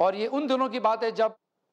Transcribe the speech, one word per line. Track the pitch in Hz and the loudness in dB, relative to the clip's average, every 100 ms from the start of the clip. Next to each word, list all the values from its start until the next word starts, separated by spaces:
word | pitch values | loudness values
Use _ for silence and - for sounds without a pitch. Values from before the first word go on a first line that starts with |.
और | 185 | 0
ये | 196 226 | 0 -2
उन | 269 294 | -2 -2
दिनों | 262 262 | 0 0
की | 240 | 0
बात | 220 226 | 0 0
है | 226 | -2
जब | 202 220 220 _ _ _ | 0 -2 -2 _ _ _